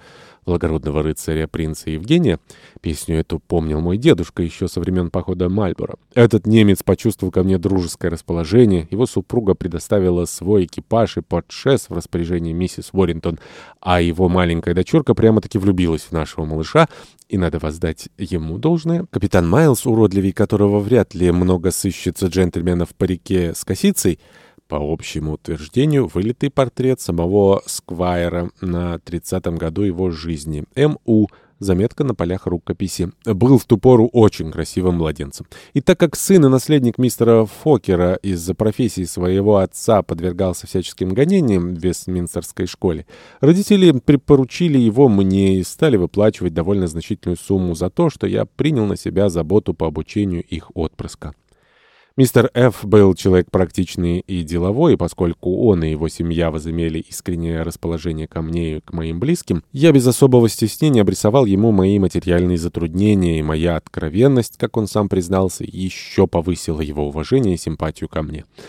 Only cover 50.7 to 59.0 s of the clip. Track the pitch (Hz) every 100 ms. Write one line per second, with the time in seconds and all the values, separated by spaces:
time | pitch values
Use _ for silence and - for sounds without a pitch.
50.7 | - 78 - - - 76 - _ _ _
51.7 | _ _ _ _ - 127 127 113 120 123
52.7 | - 104 107 98 87 98 92 85 92 87
53.7 | - 90 - 87 87 - 90 78 85 90
54.7 | 120 165 98 85 - 87 82 90 98 120
55.7 | 90 80 76 80 - 85 82 82 78 80
56.7 | 82 82 80 - - - 85 82 82 80
57.7 | - 85 82 85 78 78 85 80 85 82
58.7 | 78 - 85